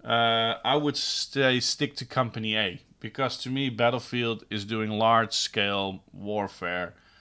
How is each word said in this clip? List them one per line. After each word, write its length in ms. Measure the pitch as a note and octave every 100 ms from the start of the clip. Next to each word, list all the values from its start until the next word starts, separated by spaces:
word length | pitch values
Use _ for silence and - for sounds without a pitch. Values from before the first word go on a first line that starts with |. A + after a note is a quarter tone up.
Uh, 520 | - A#2 A#2 A2+ A2+ A#2
I 120 | A#2 D3
would 220 | D3 C#3+
say 600 | - - - C#3 C3+ B2+
stick 360 | - - C#3+ -
to 100 | A#2+
company 520 | - A#2+ A2+ A2 G#2+
A, 240 | G2+ E2+ - _
because 380 | A2 - C3 -
to 60 | B2+
me, 200 | C3 C3+
Battlefield 720 | A2+ A#2+ B2 - B2 A#2 G#2+ -
is 160 | G#2+ G2+
doing 240 | A2 G#2+
large-scale 1120 | G#2+ A2+ A2+ A2 - - A2 G2+ G2+ G2 F#2+ _
warfare 840 | F#2+ G2+ G#2 G2 - F2+ F2+ F2 - _ _